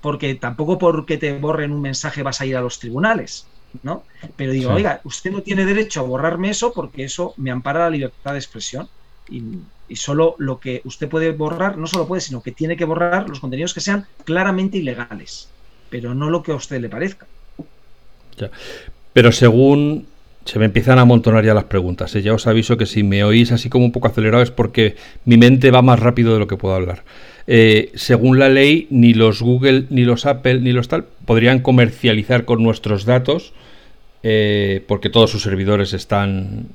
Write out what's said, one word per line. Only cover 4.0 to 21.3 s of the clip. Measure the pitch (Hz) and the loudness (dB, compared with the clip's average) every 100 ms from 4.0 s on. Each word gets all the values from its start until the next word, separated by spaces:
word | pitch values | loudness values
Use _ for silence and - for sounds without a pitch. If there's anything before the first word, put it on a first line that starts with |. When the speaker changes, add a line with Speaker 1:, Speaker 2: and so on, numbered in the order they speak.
| - - - - | -14 -20 -20 -10
Speaker 1:
Pero | 135 | -6
digo, | 131 127 | -4 -2
Speaker 2:
Sí. | 147 | 0
Speaker 1:
"Oiga, | 202 139 | -2 -6
usted | - - 185 | -10 -12 -8
no | 196 | -10
tiene | 196 190 | -6 -2
derecho | 196 202 214 156 | 0 0 -2 -6
a | |
borrarme | 127 127 156 170 196 | -6 -4 -4 -4 -6
eso | 208 233 | -4 -4
porque | 233 - - | -6 -12 -12
eso | 135 - 180 - | -12 -8 -10 -8
me | 131 | -8
ampara | 123 131 151 | -8 -6 -2
la | 170 | -2
libertad | 156 131 - 139 | -4 -8 -12 -12
de | 143 | -10
expresión". | - 117 - 127 190 - - - - | -12 -14 -14 -14 -16 -20 -20 -20 -18
Y, | 123 113 175 - - - | -16 -14 -14 -18 -20 -18
y | - | -14
solo | - 143 165 165 | -6 0 0 0
lo | 139 127 | -8 -8
que | 131 123 131 | -10 -10 -12
usted | - 143 | -12 -8
puede | 160 160 | -4 -4
borrar, | 151 151 170 196 196 | -4 -8 -4 -6 -6
no | 156 | -8
solo | 180 156 | -6 -6
puede, | 185 | -6
sino | - 127 | -8 -12
que | 123 | -14
tiene | - 156 165 | -8 -6 -4
que | 165 | -4
borrar | 160 175 185 220 | -2 -2 -2 -6
los | 135 | -12
contenidos | 135 131 170 - | -10 -8 -8 -8
que | |
sean | 196 202 196 - - | -6 -6 -8 -18 -6
claramente | 170 190 190 190 196 | -4 -2 -2 -4 -4
ilegales, | 147 117 120 101 - - - - - _ - | -8 -10 -12 -16 -18 -20 -20 -20 -20 _ -16
pero | 127 120 127 | -12 -8 -6
no | 151 | -4
lo | 170 | -4
que | 170 | -4
a | 147 | -10
usted | - 135 | -8 -10
le | 117 | -10
parezca. | 117 185 196 - - - - 160 - - - - - - - | -8 -10 -10 -20 -20 -20 -20 -20 -20 -20 -20 -20 -20 -20 -14
Speaker 2:
Ya. | 98 - - - - - - | -14 -14 -20 -18 -20 -20 0
Pero | - 117 | 4 6
según, | 113 120 113 135 143 147 156 - - _ - - | 6 4 6 4 4 2 -4 -10 -20 _ -20 -10
se | - | -2
me | 107 | 0
empiezan | 95 117 131 | 0 4 6
a | |
amontonar | 123 120 117 | 8 6 4